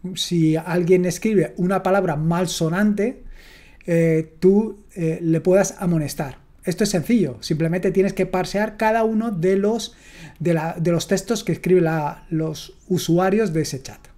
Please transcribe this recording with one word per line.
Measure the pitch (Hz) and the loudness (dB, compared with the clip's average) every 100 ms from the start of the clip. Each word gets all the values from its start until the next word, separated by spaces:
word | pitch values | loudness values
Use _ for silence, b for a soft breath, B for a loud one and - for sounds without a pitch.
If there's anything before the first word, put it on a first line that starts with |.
| 180 | -10
si | 175 - 175 156 156 | -8 -2 2 2 2
alguien | 175 175 175 185 | -2 -2 4 2
escribe | 180 165 220 202 156 - | 2 -2 0 2 0 -2
una | 180 190 | -2 0
palabra | 185 190 180 147 | 2 0 0 -2
malsonante, | 160 170 180 - 160 175 208 202 220 269 B B B B B B - | -2 0 -2 -2 -2 2 0 2 -2 -4 B B B B B B -2
eh, | 165 165 160 160 - | 2 2 0 -2 2
tú, | 185 202 220 - - | 4 4 0 -8 -16
eh, | 190 160 165 | -4 -4 -2
le | 170 160 | 0 2
puedas | 185 190 196 - | 4 4 2 -2
amonestar. | 180 165 143 - 143 - - - | 0 0 -2 -6 -10 -12 -20 -10
Esto | - 165 | -8 -2
es | 208 | 0
sencillo, | 175 147 233 151 117 | 0 2 2 2 -4
simplemente | - 156 165 180 190 | -4 -2 0 0 0
tienes | 190 190 | 2 0
que | 196 | 0
parsear | 185 185 180 196 208 - | -2 -2 -2 -2 -4 -2
cada | 220 226 | 0 2
uno | 220 220 233 | 2 0 -2
de | 185 180 196 | 0 0 2
los, | 202 226 - B B B 160 B | 0 -2 -6 B B B -20 B
de | 165 | 0
la, | 165 160 175 | 0 -2 -2
de | 165 | 0
los | 170 - | 0 0
textos | 196 - 220 | -4 -2 -4
que | - | -2
escriben | 165 175 180 | -4 2 4
la, | 160 160 151 165 - | 4 0 -4 -8 -6
los | 160 156 151 - - - | -4 -4 -6 -14 -20 -2
usuarios | 180 - 170 190 208 214 | -2 2 2 4 2 0
de | 160 | -2
ese | 147 135 | -4 -6
chat. | - - - | -12 -20 -20